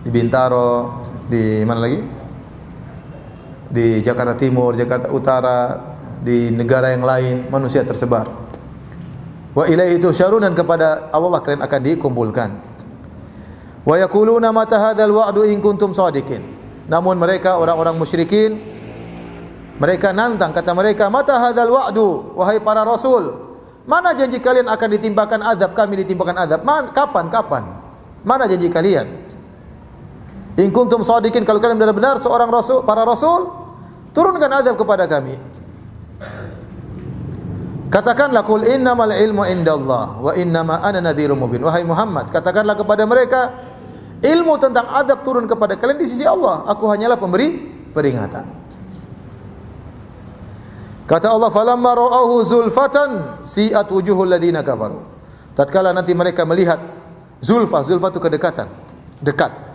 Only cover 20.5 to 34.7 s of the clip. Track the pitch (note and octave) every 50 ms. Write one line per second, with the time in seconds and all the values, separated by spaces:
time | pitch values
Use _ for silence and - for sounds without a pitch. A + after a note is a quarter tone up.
20.5 | D3+ F3 E3+ F3+ F3 F3 G3 G#3+ G#3 G#3 G#3+ G3 G#3 C4 C#4 C#4+ C#4 A#3+ A#3+ A#3+
21.5 | A#3 A#3 A#3+ A#3 A#3+ C4+ A#3+ F#3+ G3+ A3 A3 G3 E3 C3 B2+ - - - F3+ F#3+
22.5 | G#3+ A3 G#3+ G#3+ G#3+ A3 G#3+ A3 A#3 G#3+ - C4 B3+ A#3 F3+ C#3 - - - -
23.5 | - - - - - - - - C#4+ F4 F4+ F4+ D#4+ B3 C4+ B3+ A#3 B3 B3 B3
24.5 | B3+ B3+ B3 A#3 A3 G#3+ A3+ A3 G#3 G#3 A3 A3+ G#3 G3+ G#3+ G#3 A3+ G#3+ G#3 A3
25.5 | A3+ F3+ G3 F3+ F3 - G#3+ G3 G3+ F#3+ F#3+ - F#3+ F3 F#3 E3+ F3 F3+ F3+ D#3
26.5 | D#3 E3 D#3+ B3 D4 D#4 C4+ A3+ - - C#4+ C#4+ - G3 E3 E3 E3+ A#3 G#3+ -
27.5 | D3 B2+ G#2 F2+ F2 - - - - - - - - - - G3 B3 C4+ C4 G#3
28.5 | F#3 F3 F3 E3+ F3 E3 E3 G3 F#3+ C#3+ A2+ - - - - - - - - -
29.5 | - - - - - - - - - - - - - - - - - - - -
30.5 | - - F#3 G3 - A#3+ B3 G#3+ A#3 A3+ G3+ - A3+ A#3 A3 A3+ A3+ A#3+ G#3+ -
31.5 | G#3+ G#3 A3 A#3+ A#3 G#3+ A3 A3 G#3+ G3 G#3+ C4+ C4+ B3+ - A#3+ A#3 A#3 A#3+ A#3
32.5 | A3+ A#3+ A3+ A#3 C4 B3+ B3 - G#3+ A3 A3+ A#3 A#3+ A3 C#4 D#4+ E4+ F4+ F#4 F4
33.5 | - - - - - - - - - - - - - - E4+ F#4+ F#4 F4 D4+ C4+
34.5 | C4+ C#4 C4 B3